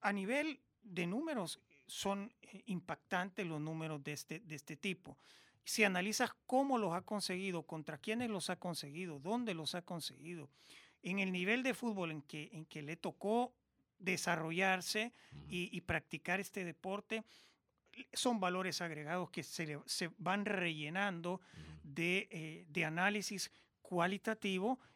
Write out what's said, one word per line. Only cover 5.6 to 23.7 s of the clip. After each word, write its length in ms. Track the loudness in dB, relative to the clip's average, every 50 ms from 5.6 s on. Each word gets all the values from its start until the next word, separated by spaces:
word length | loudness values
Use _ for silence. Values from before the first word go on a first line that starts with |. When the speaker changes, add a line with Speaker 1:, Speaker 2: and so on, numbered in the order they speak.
| -6
Speaker 1:
Si 180 | -2 4 6 6
analizas 460 | 6 6 4 2 2 2 2 2 2 0 -4 _
cómo 320 | 2 4 4 6 6 4 4
los 140 | 4 2 0
ha 80 | 0 -2
conseguido, 600 | -2 -2 -2 0 0 -2 -2 0 0 -2 -2 -2
contra 340 | -4 -6 -8 -6 -6 -8 -6
quiénes 320 | -4 -2 0 0 0 0
los 200 | 0 -2 -2 -2
ha 60 | -2
conseguido, 600 | -2 -2 -4 -4 -4 -6 -6 -6 -6 -6 -6 -6 -6
dónde 360 | -2 0 0 0 0 0 -2
los 200 | -2 -2 -4 -4
ha 80 | -4 -4
conseguido, 680 | -4 -4 -4 -4 -6 -8 -8 -10 -10 -10 -10 -10 -12 _ _ -20 -20 -20 -20 -20 -20 _ _ -4
en 160 | -2 0 2
el 100 | 2 2 2
nivel 300 | 2 4 4 4 4 4
de 120 | 2 2
fútbol 360 | 2 0 0 0 0 0 0 -2
en 100 | -4 -6
que, 280 | -8 -8 -8 -8 -8 -10
en 120 | -12 -12
que 160 | -10 -10 -8 -6
le 140 | -6 -6
tocó 560 | -4 -4 -6 -4 -2 0 2 4 4 4 2 -2 _ _ _ _ _ _ _ _ -6
desarrollarse 1120 | -2 0 0 2 2 2 2 2 2 0 2 4 4 4 4 2 2 0 0 0 0 -2 -4 -12 -20 -18 -16
Speaker 2:
Ujú. 120 | -14 -10 -4
Speaker 1:
y, 280 | -2 -2 -2 -2 -4
y 40 | -4 -2
practicar 580 | 0 0 0 -2 -4 -8 -6 -2 0 0 0
este 240 | -2 -4 -6 -6 -6
deporte, 600 | -6 -6 -8 -6 -4 -4 -4 -4 -4 -4 -4 -4 -6 -14 -20 -20 -20 _ _ _ _ _ _ _ _ -18 -18 -16 -8 -2
son 280 | 2 2 4 4 4
valores 400 | 4 2 2 2 0 0 0 -2
agregados 500 | -2 -4 -4 -6 -4 -2 -2 0 -2 -2
que 120 | -4 -6 -6
se 240 | -4 -4 -4 -4
le, 140 | -4 -4 -6 -4
se 240 | -4 -2 -2 -2 -2 -4 -2
van 260 | 0 2 2 2 2
rellenando 920 | 2 2 2 2 0 0 -2 -4 -2 0 0 0 0 0 -2 -2 -2 -2
Speaker 2:
Ujú. 60 | -4 -6 -12 -16 -16 -14 -14 -14 -14 -14
Speaker 1:
de, 460 | -10 -4 0 2 4 4 2 2 -2
eh, 360 | -4 -8 -8 -8 -8 -10 -12 -4
de 160 | 0 2 2
análisis 640 | 2 4 4 4 4 4 2 0 -2 -2 -4 -4 -6 -8 -12 -20 _